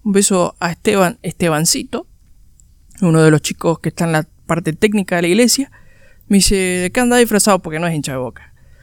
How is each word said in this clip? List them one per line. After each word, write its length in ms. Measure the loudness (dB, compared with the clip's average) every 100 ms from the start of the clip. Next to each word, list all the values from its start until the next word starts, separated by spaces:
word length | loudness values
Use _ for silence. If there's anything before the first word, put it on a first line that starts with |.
un 80 | -2
beso 440 | 0 2 0 -2 -4
a 120 | -8
Esteban, 460 | -4 -2 2 0 -2
Estebancito, 840 | -10 -4 -2 0 0 -2 -6 -10 -12 _ _ -20 -20 _ _ _ _ -2
uno 220 | 2 4
de 80 | 6
los 100 | 4
chicos 380 | 0 -4 -4 -4
que 100 | -6
está 140 | -4
en 80 | -2
la 160 | -2 -4 _ -6
parte 280 | -4 -4
técnica 420 | -2 -2 0 -2 -2
de 60 |
la 40 | 0
iglesia, 420 | 2 2 0 -6 -12 -20 -20 -20 -20 0
me 100 | 2
dice, 180 | 2 0
"¿De 360 | -2 -2 -2
qué 80 | 0
andás 200 | 2 4
disfrazado?". 400 | 4 2 2 0
Porque 200 | -2 -6
no 80 | -4
es 80 | -4
hincha 160 | -6
de 60 | -8
Boca. 360 | -8 -12 -20 _ -20 -20